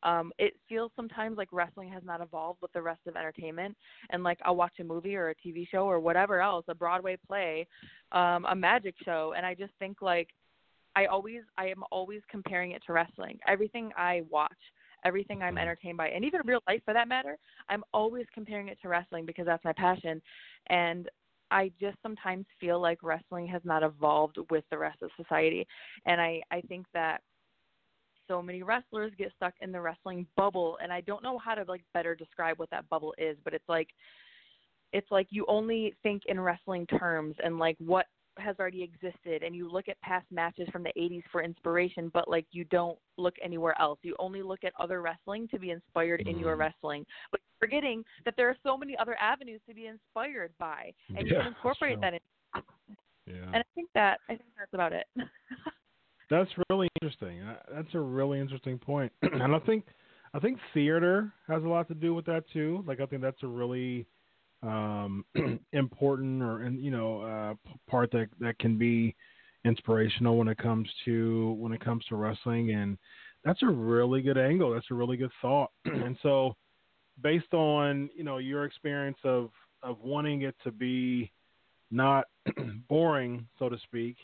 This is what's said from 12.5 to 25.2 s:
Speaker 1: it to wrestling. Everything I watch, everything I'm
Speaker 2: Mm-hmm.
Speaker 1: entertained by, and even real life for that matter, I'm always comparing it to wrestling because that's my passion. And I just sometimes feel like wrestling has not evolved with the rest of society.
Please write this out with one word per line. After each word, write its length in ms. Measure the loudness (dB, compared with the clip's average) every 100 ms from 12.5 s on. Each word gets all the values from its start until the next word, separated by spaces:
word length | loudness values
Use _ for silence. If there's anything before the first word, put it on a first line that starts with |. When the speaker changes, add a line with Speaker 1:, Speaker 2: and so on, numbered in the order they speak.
| -2 -2
Speaker 1:
it 100 | -6 0
to 40 |
wrestling. 480 | 0 0 -4 -10 -4 2
Everything 460 | 2 2 -4 -8 -4
I 260 | 0 0 0
watch, 220 | 0 0 -4 -20 _ _ -2 -2
everything 360 | 0 -4 -4
I'm 140 | -4 -2
Speaker 2:
Mm-hmm. 20 |
Speaker 1:
entertained 400 | -4 -4 -8 -4
by, 120 | -4
and 160 | -2 -2
even 160 | -2
real 160 | 0 0 2
life 140 | -2
for 100 | 2
that 140 | 0 2
matter, 300 | 0 -4 -10 _ -20 -6
I'm 160 | -6 -2
always 320 | 0 0 -2 -8
comparing 340 | -10 -10 -8 -8
it 100 | -12
to 80 | -2
wrestling 360 | -2 -2 -8 -8
because 200 | -6 0
that's 180 | 0
my 80 | 0
passion. 500 | 2 2 2 -2 -6 -8 -20 -20 -20 0
And 420 | 2 2 -2 -8 _ _ _ _
I 220 | 2 2 -2
just 180 | -6 -6
sometimes 420 | -12 -8 -6 -6 -8 _
feel 220 | 0 2
like 220 | 2 0
wrestling 440 | -2 -4 -4 -8 -6
has 140 | -6
not 200 | 0 2
evolved 540 | 2 2 2 4 2 0 -2
with 160 | -2 -2
the 80 | -6
rest 240 | -6 -6
of 100 | -12
society. 500 | -12